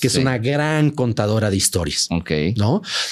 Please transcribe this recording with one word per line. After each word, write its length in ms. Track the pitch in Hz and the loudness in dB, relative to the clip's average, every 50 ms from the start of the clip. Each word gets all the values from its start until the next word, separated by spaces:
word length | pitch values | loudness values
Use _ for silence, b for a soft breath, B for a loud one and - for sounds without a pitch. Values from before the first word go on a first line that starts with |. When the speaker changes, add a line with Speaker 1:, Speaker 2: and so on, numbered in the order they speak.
Speaker 1:
que 80 | - 127 | -2 0
es 40 | |
Speaker 2:
Sí. 80 | - 151 | 2 0
Speaker 1:
una 160 | 131 135 127 | 0 0 0
gran 540 | 117 110 131 143 147 147 156 156 151 151 147 | 0 -2 -2 0 0 0 0 2 2 2 2
contadora 580 | 147 - 127 120 113 - 107 104 110 110 107 104 | 2 0 0 0 0 0 0 0 2 2 2 2
de 80 | 95 | 2
historias, 520 | 98 - - - 92 82 71 - - - - | 0 0 0 0 -2 -2 -2 -2 -4 -2 -2
Speaker 2:
Ok. 200 | 87 82 - - 80 76 76 90 117 | -2 -2 -2 0 0 0 0 0 0
Speaker 1:
¿no? 260 | 104 104 110 156 214 B B B B B B | 2 2 2 2 0 B B B B B B